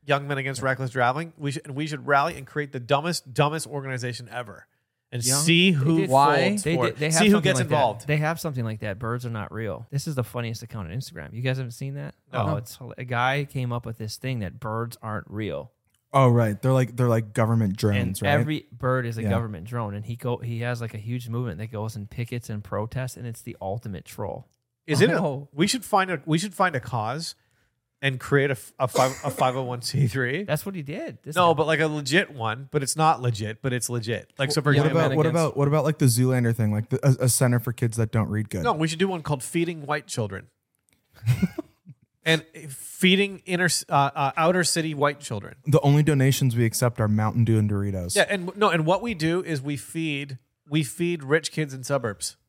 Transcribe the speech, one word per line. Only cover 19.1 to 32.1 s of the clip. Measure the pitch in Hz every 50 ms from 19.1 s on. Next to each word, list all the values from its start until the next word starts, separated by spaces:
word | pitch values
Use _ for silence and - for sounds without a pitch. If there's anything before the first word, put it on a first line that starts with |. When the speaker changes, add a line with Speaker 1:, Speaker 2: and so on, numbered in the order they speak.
| 113 113
Speaker 2:
a |
Speaker 4:
Yeah. | 113 104
Speaker 2:
government | 113 117 117 110 104 82 85
drone. | 113 120 120 113 101 101
And | 104 107
he | 117 117
go, | 120 - 127 120 -
he | 123 120 117 113
has, | 120 120 123 117
like, | 117 107 -
a | 110
huge | 104 113 120 123 120 120
movement | 113 120 127 117 82 80
that | 110 110
goes | 113 104 107 110 -
and | 107 101 104
pickets | - - 120 - 123 120 - -
and | 110 104 101
protests, | - - 98 107 113 - 127 131 127 -
and | - 120 120
it's | 110 -
the | - 123 - -
ultimate | - 95 98 117 - 110 98 80 -
troll. | - - - 107 90 - - - _ _ _ _ _ _ _ _ -
Speaker 1:
Is | 151 131
it? | 180 254
A, | - -
Speaker 3:
Oh. | 190 151 135 139 143 -
Speaker 1:
we | _ 139 170 208
should | - 254 196
find | - - 196 190 185
a, | 180 143 -
we | 165 151 160
should | 175 214 185
find | - 196 180 156
a | 127
cause | - - - 117 107 110 127 160 165 - - _ _ _ _ _ _ _ _ _ _ _ _ _
and | - 139 131 120
create | - - 143 143 135 147
a | 135
f-, | - - - _ -
a | 135 120
five, | - - 131 131 131 -
a | - 147
five | 131 - 135 127 123
oh | 131
one | 131 123 123 120
C | 117 - - 131 143 117
three. | 92 135 127 120 135 170
Speaker 2:
That's | 202 196 147 160 -
what | 196 196
he | 180
did. | 143 135 151 226 330 311 117 -
This | _ 143 156
Speaker 1:
No, | 180 180 170
Speaker 2:
guy. | 160 147
Speaker 1:
but, | 160 147
like, | 160 147
a | 160
legit | 156 151 151 143 123